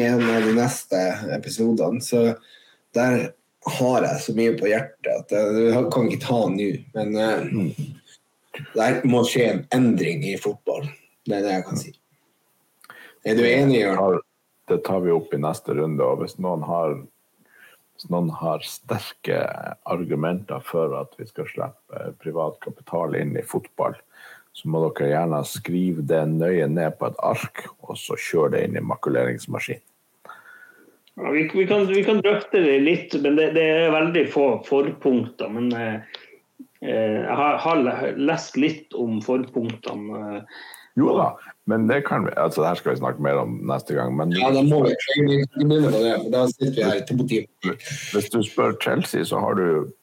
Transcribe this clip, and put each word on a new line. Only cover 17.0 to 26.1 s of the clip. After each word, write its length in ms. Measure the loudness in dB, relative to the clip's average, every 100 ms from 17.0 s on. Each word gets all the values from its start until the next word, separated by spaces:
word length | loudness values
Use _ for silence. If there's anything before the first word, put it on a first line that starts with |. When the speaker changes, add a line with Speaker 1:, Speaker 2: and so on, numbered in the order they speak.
| -8 _ _ _ _ _ -20 _ _
Speaker 2:
hvis 180 | -14 -4
noen 180 | -2 -2
har 280 | -2 -4 -4
sterke 800 | -6 -12 -6 -6 -8 -10 -4 -2 -2 -6 -12 -10 -6
argumenter 720 | -6 -4 -2 -2 -2 -6 -10
for 320 | -6 -2 -2 -4
at 180 | -8 -12
vi 100 | -14
skal 200 | -10 -10
slippe 560 | -8 -10 -10 _ -12 -12 -12
privat 400 | -8 -4 -4 -6
kapital 540 | -12 -14 -6 -4 -2
inn 220 | -2 -4 -6
i 60 |
fotball, 520 | -6 -6 -6 -4 -4 -4 _ -20 -20 -20 _
så 180 | -12 -4
må 160 | 0
dere 280 | 0 0 0
gjerne 280 | 2 0 -2
skrive 580 | -4 -8 -4 -2 0 -2
det 220 | 0